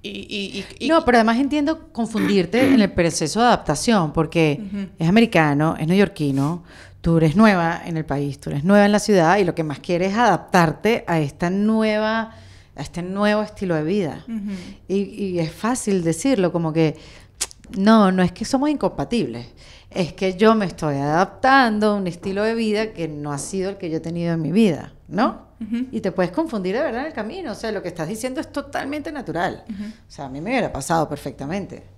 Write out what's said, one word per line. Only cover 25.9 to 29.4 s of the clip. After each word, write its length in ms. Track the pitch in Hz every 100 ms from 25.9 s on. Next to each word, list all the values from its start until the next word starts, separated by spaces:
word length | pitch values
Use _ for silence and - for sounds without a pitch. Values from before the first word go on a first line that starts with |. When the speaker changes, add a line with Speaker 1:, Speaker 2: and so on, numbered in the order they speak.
Speaker 2:
Y 100 | 220
te 100 | 202
puedes 200 | 180 180
confundir 420 | - 320 220 185
de 80 | 214
verdad 180 | 302 233
en 60 | 302
el 60 |
camino, 380 | 302 208 349 320
o 20 |
sea, 180 | 202 226
lo 80 | 214
que 80 | 180
estás 180 | 170 156
diciendo 340 | 220 254 262
es 100 | -
totalmente 580 | 285 277 254 294 302 311
natural. 540 | 302 208 147